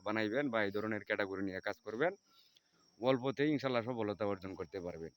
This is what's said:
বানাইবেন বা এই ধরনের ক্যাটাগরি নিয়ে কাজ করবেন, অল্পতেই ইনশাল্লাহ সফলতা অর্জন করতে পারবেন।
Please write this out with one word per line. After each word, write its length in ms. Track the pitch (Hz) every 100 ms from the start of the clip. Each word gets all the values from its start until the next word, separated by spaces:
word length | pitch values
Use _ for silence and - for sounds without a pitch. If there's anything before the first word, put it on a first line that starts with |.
বানাইবেন 420 | 101 110 107 123 147
বা 100 | 113
এই 80 | 101
ধরনের 300 | 104 107 107 101
ক্যাটাগরি 380 | 104 98 98
নিয়ে 160 | 98 92
কাজ 160 | 104 101
করবেন, 320 | 104 110 170 202 _ - - _ _ _ _ -
অল্পতেই 500 | 120 131 131 123 147
ইনশাল্লাহ 320 | 143 135 120 113
সফলতা 380 | 120 104 98 101
অর্জন 260 | 98 95 90
করতে 240 | 90 95
পারবেন। 340 | 87 82 82